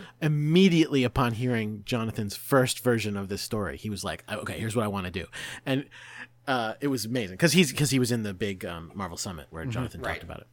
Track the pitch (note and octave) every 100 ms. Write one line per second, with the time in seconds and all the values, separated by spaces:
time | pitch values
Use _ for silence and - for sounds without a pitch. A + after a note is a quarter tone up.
0 | - - D#3 D3+ D3+ E3+ F#3+ E3+ D#3+ C#3
1 | A#2+ C3+ A#2+ A2 B2+ A#2 G#2+ G#2+ G2+ B2
2 | A2+ G#2+ G2+ - - C3+ B2+ - B2+ A#2
3 | G#2 G2+ F#2+ G2+ - A2 F#2 C#2 G#2+ F#2+
4 | G2 D#2 - G#2 - F2 A2 G#2+ G#2 G2
5 | F2+ F2+ - - - - - C3+ C#3+ -
6 | - - - _ - C3 A2 - C#3+ B2+
7 | G#2+ B2+ F#2+ F#2 E3 D#3+ D3 C3+ D3 C3
8 | A#2+ A#2+ G#2+ F#2 G#2 F#2 G2 E2+ D#2+ G2+
9 | F#2 - G#2 E2 C#2 E2 G2+ A2 A2+ E2+
10 | A2 E2+ E2+ - -